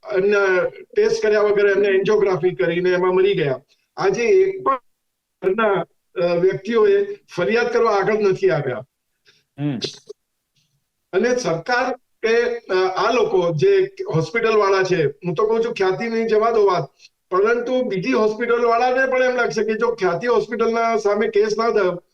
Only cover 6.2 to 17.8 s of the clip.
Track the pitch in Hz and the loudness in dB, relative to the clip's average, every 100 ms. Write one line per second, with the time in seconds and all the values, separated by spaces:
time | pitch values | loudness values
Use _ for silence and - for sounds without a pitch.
6.2 | 175 170 185 147 208 226 208 202 202 202 | -2 2 0 0 -4 2 4 2 0 -8
7.2 | _ - 180 233 233 233 233 202 190 214 | _ -6 -2 0 0 0 0 0 0 0
8.2 | 208 185 190 160 135 110 - _ _ _ | 0 0 0 0 -4 -8 -12 _ _ _
9.2 | _ _ _ - 147 123 - - _ - | _ _ _ -8 -6 -6 -8 -14 _ -20
10.2 | _ _ _ _ _ _ _ _ _ 185 | _ _ _ _ _ _ _ _ _ -2
11.2 | 233 247 175 160 - 247 262 262 _ _ | 0 0 -2 -4 -2 -2 -2 -6 _ _
12.2 | 220 233 240 240 - 185 185 175 180 247 | 0 0 0 -4 -4 -2 0 0 0 0
13.2 | - 185 170 156 190 196 190 - - 151 | 0 0 0 2 2 2 0 -4 -4 -4
14.2 | - 233 226 220 196 190 185 170 143 - | -2 -2 0 2 2 2 2 0 0 -2
15.2 | 175 - 214 226 226 - 190 185 233 226 | -6 -2 0 0 -2 -2 -2 -2 -4 -2
16.2 | 226 214 226 226 202 175 143 _ - _ | 0 2 2 2 2 2 -4 _ -20 _
17.2 | _ 180 214 240 247 254 | _ 0 2 0 0 -2